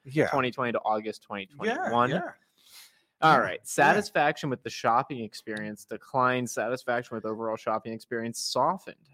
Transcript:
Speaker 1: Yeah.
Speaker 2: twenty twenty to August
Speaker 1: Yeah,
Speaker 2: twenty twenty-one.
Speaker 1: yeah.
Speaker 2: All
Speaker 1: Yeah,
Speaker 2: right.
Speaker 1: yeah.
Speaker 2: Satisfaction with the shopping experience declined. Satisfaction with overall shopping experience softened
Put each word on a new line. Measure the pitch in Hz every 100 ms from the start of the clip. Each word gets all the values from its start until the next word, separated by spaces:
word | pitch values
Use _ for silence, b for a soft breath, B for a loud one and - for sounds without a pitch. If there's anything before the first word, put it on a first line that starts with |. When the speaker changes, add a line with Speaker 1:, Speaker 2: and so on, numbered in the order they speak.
Speaker 1:
Yeah. | 135 147 117
Speaker 2:
twenty | 143 127
twenty | 131 120
to | 110
August | - 110 110 -
Speaker 1:
Yeah, | -
Speaker 2:
twenty | 101 95
twenty-one. | 143 214 294 359 117 123
Speaker 1:
yeah. | 190 - - b b b b b b b _
Speaker 2:
All | 156
Speaker 1:
Yeah, | 135
Speaker 2:
right. | 98 80
Speaker 1:
yeah. |
Speaker 2:
Satisfaction | - - 147 196 - 165 147 151 147
with | 123
the | 113
shopping | - 120 120 139 127
experience | 110 - - 107 107 104 -
declined. | 113 - 135 127 127 120
Satisfaction | 127 110 127 - 120 120 113
with | 107
overall | 110 113 110
shopping | 117 107 113
experience | 113 - 117 117 -
softened | - 127 151 185 - - _